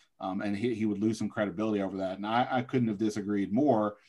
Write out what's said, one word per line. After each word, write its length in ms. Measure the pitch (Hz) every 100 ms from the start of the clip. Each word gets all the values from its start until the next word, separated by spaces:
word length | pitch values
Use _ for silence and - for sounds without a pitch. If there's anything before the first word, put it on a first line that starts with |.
| _ -
um, 180 | 98 95
and 160 | 104 101
he, 180 | 120
he 120 | 107 107
would 140 | 101
lose 200 | 110 110
some 80 | 107
credibility 540 | - 104 87 110 104
over 160 | 95 95
that. 180 | 95 95
And 100 | 101
I, 220 | 117 127
I 120 | 131
couldn't 260 | 127 135 117
have 100 | 101
disagreed 540 | 110 107 98 104 95
more, 460 | 104 147 110 104 -